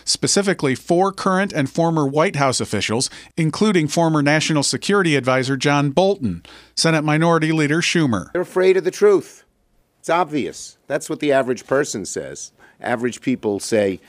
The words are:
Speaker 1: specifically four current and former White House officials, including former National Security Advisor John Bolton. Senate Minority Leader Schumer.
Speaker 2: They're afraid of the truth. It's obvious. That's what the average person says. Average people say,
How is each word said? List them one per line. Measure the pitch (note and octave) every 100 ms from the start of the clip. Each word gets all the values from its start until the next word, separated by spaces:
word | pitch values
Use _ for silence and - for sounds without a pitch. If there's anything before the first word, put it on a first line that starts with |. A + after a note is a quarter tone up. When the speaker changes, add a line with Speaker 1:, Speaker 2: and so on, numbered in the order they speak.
Speaker 1:
specifically | - - C#3+ G3+ G3 F3 C#3+ B2+
four | - F3 G3
current | F#3+ G3 F#3 G3
and | D3+ C3+
former | - E3 D#3+ C#3
White | D3 F#3+ C#3+
House | C#3 A#2+
officials, | A2 G#2 F#2 A2 C3+ - - -
including | D#3+ - G#3+ F3+ D3+
former | E3+ E3 D#3
National | C#3+ D#3 - D3+
Security | C3+ B2+ - G3+ E3+ C#3+
Advisor | B2+ B2+ C3 C3+
John | D3 C#3+ C#3+
Bolton. | D#3 F#3+ G3 A#2 E2 - - - -
Senate | E3 D#3+ D3+
Minority | D3+ E3+ E3 D#3
Leader | D#3+ D3 D#3+
Schumer. | - F3 C#3+ G2+ D2+
Speaker 2:
They're | F3
afraid | F3 F#3 F#3 F#3+
of |
the | F3
truth. | - G#3 F#3 - - _ _ _ _ _ _
It's | -
obvious. | E3 D#3+ D3+ E2+ - - - -
That's | D3 -
what | D#3
the | D3
average | C3+ B2+ A#2+ -
person | C3+ C#3+ A2 F2
says. | - C#2 C#2+ - _ - -
Average | A2 A#2+ A#2+ -
people | - B2 A2 G2+
say, | - A2 G2+ F2+